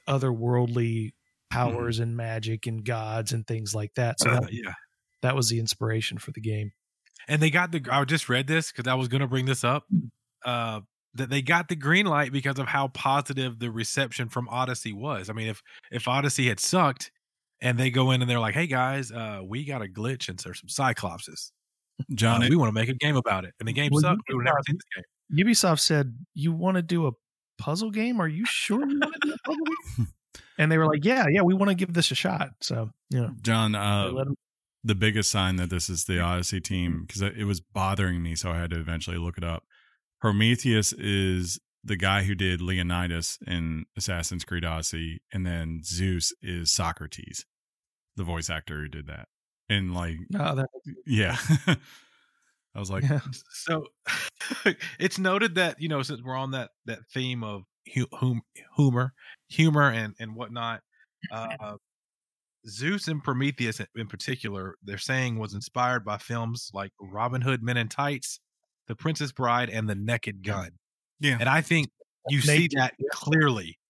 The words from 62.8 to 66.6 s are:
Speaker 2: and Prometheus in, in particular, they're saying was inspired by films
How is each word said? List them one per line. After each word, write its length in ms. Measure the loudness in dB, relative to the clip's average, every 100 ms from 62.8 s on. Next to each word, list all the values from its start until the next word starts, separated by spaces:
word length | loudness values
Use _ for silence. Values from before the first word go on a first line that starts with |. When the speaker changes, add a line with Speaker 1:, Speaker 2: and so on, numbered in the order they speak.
| -2 -2 -2
Speaker 2:
and 160 | -4
Prometheus 560 | -2 0 0 0 -2 -4
in, 80 | -8 -10
in 120 | -10
particular, 720 | -10 -8 -6 -6 -8 -8 -12
they're 140 | -12 -8
saying 400 | -2 -2 0 -2
was 140 | -6 -8
inspired 500 | -6 -2 0 0 -4
by 120 | -8
films 520 | -6 -4 -4 -6